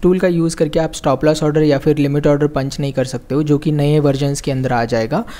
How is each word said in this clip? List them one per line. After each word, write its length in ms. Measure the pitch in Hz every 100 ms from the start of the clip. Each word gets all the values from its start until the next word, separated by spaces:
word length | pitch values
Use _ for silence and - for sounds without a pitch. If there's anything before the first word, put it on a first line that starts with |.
टूल 160 | 180 185
का 100 | 185
यूज़ 280 | 175 165 -
करके 220 | 156 160
आप 140 | 160
स्टॉप 320 | - 151 131
लॉस 180 | 151 151
ऑर्डर 200 | 151 151
या 160 | 156 135
फिर 200 | 156 147
लिमिट 280 | 143 143 151
ऑर्डर 200 | 143 147
पंच 340 | 147 135 -
नहीं 120 | 143
कर 120 | 131
सकते 300 | 127 123 -
हो, 80 | 139
जो 160 | 151 143
कि 140 | 160
नए 260 | 151 143 151
वर्जन्स 420 | 143 135 139 139
के 120 | -
अंदर 200 | 131 131
आ 120 | 120
जाएगा, 400 | 117 117 113 160 240 -